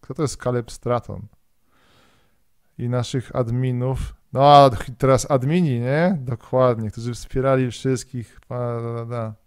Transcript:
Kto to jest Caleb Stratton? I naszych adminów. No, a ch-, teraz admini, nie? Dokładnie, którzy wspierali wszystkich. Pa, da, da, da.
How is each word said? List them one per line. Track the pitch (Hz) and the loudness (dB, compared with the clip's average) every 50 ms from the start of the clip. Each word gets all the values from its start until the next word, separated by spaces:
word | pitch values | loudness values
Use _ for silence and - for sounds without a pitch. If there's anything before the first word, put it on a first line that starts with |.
Kto | - - 135 | -14 -12 -6
to | - 160 | -4 -2
jest | 135 - - - | -4 -4 -4 -4
Caleb | 123 123 120 117 - | -2 -2 -2 -4 -6
Stratton? | - - - 120 123 120 - - 101 95 104 104 _ _ _ _ _ _ _ _ _ _ _ _ _ _ _ _ _ _ _ _ _ _ _ _ _ _ _ _ _ - | -14 -10 -4 -2 -2 -2 -2 -8 -14 -14 -14 -18 _ _ _ _ _ _ _ _ _ _ _ _ _ _ _ _ _ _ _ _ _ _ _ _ _ _ _ _ _ -8
I | 117 120 | -6 -2
naszych | 123 123 120 - - 135 117 - - | -2 -2 -2 -2 -4 -6 -6 -4 -4
adminów. | 131 123 113 117 123 131 127 123 123 123 131 131 - - - - _ _ _ - | -4 -2 -2 -2 -2 -2 -2 -2 -2 -2 -4 -4 -4 -6 -8 -10 _ _ _ 0
No, | 127 135 143 147 | 4 6 10 10
a | 143 143 135 | 10 10 8
ch-, | 113 104 - - 120 _ | 6 0 -8 -10 -8 _
teraz | - 131 135 123 - - | 2 2 2 2 2 0
admini, | 147 135 123 139 156 180 180 151 127 117 | 0 0 0 0 0 2 2 2 0 0
nie? | 120 127 135 151 170 180 202 151 | -2 -2 0 0 0 0 0 -2
Dokładnie, | 127 123 123 113 - - - 127 127 127 120 110 110 107 | -4 -8 -8 -10 -8 -2 0 2 4 4 2 0 -4 -6
którzy | - - 113 120 120 | -8 -8 -8 -8 -8
wspierali | - - - - 135 127 135 135 131 131 123 | -10 -12 -6 -4 -2 0 2 2 2 0 -2
wszystkich. | 113 - - 131 131 117 - _ - 123 113 - - - _ _ | -4 -4 -2 -2 -2 -2 -4 _ -12 -12 -12 -12 -18 -20 _ _
Pa, | 120 123 123 120 120 117 117 | -8 -6 -6 -6 -6 -6 -6
da, | 117 117 | -6 -8
da, | 117 117 | -8 -8
da. | 117 120 120 113 110 107 _ _ | -8 -8 -8 -8 -8 -10 _ _